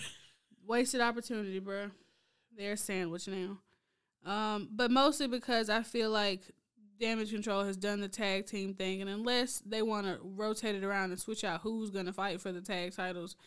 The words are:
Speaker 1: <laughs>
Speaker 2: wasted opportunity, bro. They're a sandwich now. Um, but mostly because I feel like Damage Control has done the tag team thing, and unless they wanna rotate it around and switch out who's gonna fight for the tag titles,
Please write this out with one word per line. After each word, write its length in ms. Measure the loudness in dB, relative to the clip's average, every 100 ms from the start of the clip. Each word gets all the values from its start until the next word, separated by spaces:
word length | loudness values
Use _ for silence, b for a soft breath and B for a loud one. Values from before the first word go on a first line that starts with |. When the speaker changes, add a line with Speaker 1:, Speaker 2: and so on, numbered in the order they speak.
| B B B
Speaker 1:
<laughs> 360 | B B -14 0
Speaker 2:
wasted 340 | 2 2 2
opportunity, 580 | 2 0 -4 -4 -2 -4
bro. 320 | -4 -6 -6 -10 b b b b b -8
They're 160 | -4
a 40 | -2
sandwich 520 | 0 0 0 -2 -4
now. 300 | -2 -4 -6 _ _ _ _ _ _ -4
Um, 380 | 0 0 0 -2
but 180 | 2 6
mostly 380 | 8 8 6 0
because 420 | 0 2 2 4
I 120 | 2
feel 280 | 2 0 2
like 320 | 4 2 0 -6 -20 _ _ -20 -2
Damage 320 | 0 0 0
Control 320 | -2 0 2
has 140 | 2 0
done 240 | 0 0
the 80 | -2
tag 380 | -2 0 0 -2
team 280 | -4 -4
thing, 260 | -2 -2 -2
and 80 | -2
unless 520 | -2 2 2 2 -2
they 160 | -2 0
wanna 360 | 2 2 0 -2
rotate 520 | -6 -2 -2 0 0
it 80 | 0
around 300 | 0 0 0
and 80 | -2
switch 240 | -4 -4
out 160 | -2 -2
who's 300 | -2 -2 -2
gonna 220 | -2 -4
fight 280 | -2 -2 -2
for 100 | -4
the 100 | -6
tag 340 | -4 -4 -4
titles, 420 | -4 -4 -4 -8 -12